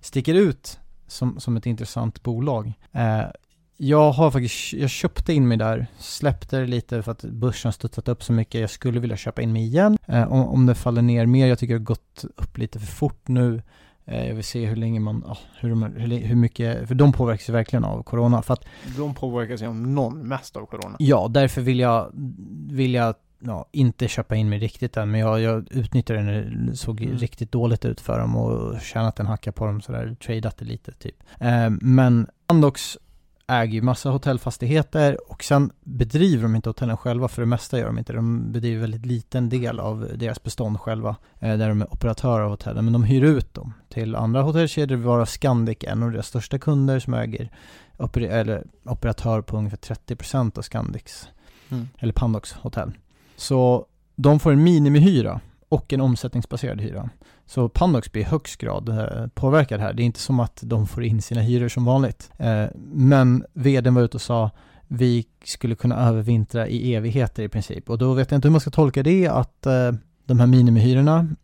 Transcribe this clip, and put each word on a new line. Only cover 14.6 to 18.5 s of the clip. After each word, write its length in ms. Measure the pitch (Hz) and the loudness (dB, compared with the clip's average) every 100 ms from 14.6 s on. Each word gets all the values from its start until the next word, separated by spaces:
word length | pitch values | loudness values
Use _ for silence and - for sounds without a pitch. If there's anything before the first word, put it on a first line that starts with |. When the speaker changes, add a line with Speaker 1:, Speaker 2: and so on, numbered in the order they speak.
| 113 | -4
Speaker 1:
hur 100 | 110 | -2
länge 240 | 113 113 | -2 -2
man, 240 | 107 110 - | -2 -4 -8
ja, 100 | 107 - - | -14 -16 -8
hur 100 | 123 | -2
de, 140 | 113 | 0
hur 240 | 110 - 117 | -2 -4 -6
le-, 180 | 120 113 | -4 0
hur 100 | 120 | 2
mycket, 520 | 117 - 117 113 120 | 2 0 -4 -4 -4
för 80 | 127 | 4
de 180 | 143 | 6
påverkas 360 | 131 123 110 - | 6 0 -2 -2
ju 40 | |
verkligen 300 | 117 110 123 | -2 0 -2
av 200 | 107 107 | -2 -6
corona, 380 | 117 117 117 120 | -6 0 2 2
för 120 | - | 0